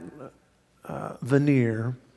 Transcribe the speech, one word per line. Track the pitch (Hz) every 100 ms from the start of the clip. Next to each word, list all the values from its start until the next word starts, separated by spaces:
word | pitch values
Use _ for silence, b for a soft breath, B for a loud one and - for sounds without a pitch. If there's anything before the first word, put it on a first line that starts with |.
| - - 135 _ _ _ _ _
uh, | - 147 - -
veneer | 123 139 147 135 117 113 117 127 _